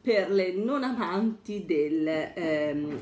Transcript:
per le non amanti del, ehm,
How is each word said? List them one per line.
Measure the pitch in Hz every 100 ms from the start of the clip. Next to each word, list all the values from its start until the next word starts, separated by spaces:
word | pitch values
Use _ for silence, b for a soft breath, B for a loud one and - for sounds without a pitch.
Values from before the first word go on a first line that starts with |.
per | - 214 185
le | 196 185
non | 185 226 285
amanti | 262 233 180 190 226 220 - 208
del, | 170 160 147 160 156 156 -
ehm, | - 165 151 151 147 147 135